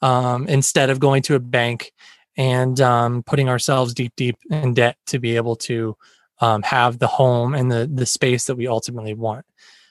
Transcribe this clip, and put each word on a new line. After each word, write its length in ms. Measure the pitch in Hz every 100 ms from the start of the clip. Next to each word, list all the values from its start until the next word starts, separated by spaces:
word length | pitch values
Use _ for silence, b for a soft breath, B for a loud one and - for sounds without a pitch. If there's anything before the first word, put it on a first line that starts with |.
Um, 440 | 131 127 123 123 135
instead 440 | 131 - 151 135
of 100 | 131
going 220 | 139 139
to 140 | 135 139
a 40 |
bank 500 | 123 123 117 117 - b b b b -
and, 420 | 131 127 127 127
um, 400 | 127 120 120 120
putting 260 | - 143 131
ourselves 460 | 123 - 131 123
deep, 180 | 120 123
deep 220 | - 123 117 -
in 240 | 156 131
debt 240 | 120 120 - -
to 120 | 135
be 180 | 117 117
able 200 | 117 113
to, 400 | - 117 113 107 b b b _
um, 200 | 117 107
have 340 | - 131 123 120
the 80 | 123
home 480 | - 131 120 120
and 180 | 143 127
the, 180 | 117 131
the 140 | 131
space 400 | 123 - 131 123
that 120 | - 127
we 100 | 123
ultimately 480 | 113 - 120 107
want. 320 | 107 113 113 - b b b b